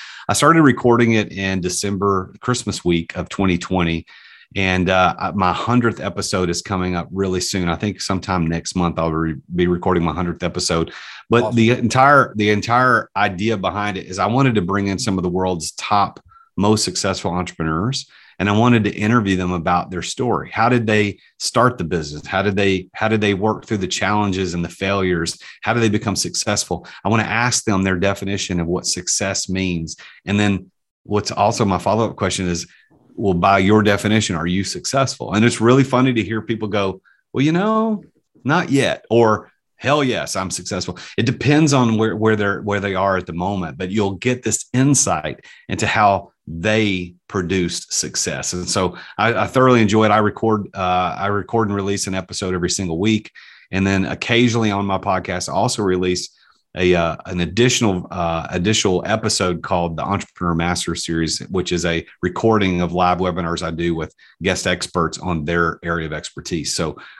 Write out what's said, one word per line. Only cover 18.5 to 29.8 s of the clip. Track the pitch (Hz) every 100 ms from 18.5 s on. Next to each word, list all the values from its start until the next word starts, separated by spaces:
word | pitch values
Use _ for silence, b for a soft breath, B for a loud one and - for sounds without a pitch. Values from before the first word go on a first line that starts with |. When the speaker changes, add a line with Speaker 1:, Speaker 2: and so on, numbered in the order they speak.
| 104
Speaker 1:
wanted | 123 117
to | 104 -
interview | 104 120 98 92
them | 90
about | 87 85 87 -
their | 87
story. | - - 123 80 69
How | 107 117
did | 123 110
they | 107 104 - b -
start | - 117 123 123
the |
business? | 82 87 73 76 -
How | 95
did | 101 98
they, | 98 92 -
how | - 110
did | 110
they | 104
work | 92 110 92 -
through | 107
the | 90
challenges | - 98 104 101 95 90
and | 87
the | 82
failures? | - 98 98 92 85 82 - B B
How | -
do | 117
they | 110
become | 107 104 92
successful? | 87 - - - - 85 B B
I | 101
wanna | 110
ask | 104 113 120 - 113
them | 95
their | 95 90
definition | 98 98 98 101 - 87
of | 82
what | 90 -
success | 90 - - 98 92 -
means. | 92 92 85